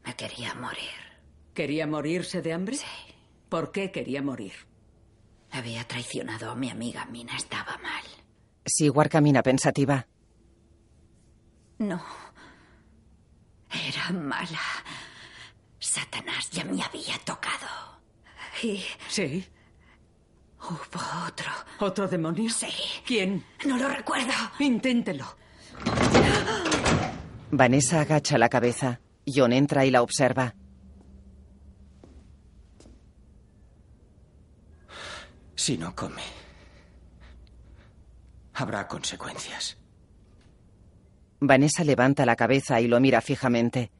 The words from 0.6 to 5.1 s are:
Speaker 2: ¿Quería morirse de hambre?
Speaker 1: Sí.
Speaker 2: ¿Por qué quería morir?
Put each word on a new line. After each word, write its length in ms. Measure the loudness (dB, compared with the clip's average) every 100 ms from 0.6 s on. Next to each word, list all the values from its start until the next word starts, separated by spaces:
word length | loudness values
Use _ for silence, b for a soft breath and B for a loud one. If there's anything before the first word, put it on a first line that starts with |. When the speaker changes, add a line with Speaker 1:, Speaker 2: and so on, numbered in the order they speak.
| -10 -10 -12 -14 -20 -20 -20 _ _
Speaker 2:
¿Quería 320 | -6 -2 -2 -2
morirse 560 | -2 -2 -2 -4 -6
de 100 | -4
hambre? 240 | -4 -4 -6
Speaker 1:
Sí. 100 | -8 -14 -18 -20 _ _ _
Speaker 2:
¿Por 240 | -4 -2
qué 180 | -4 -4
quería 320 | -6 -6 -4
morir? 300 | -4 -6 -10 -14 -20 _ _ _ _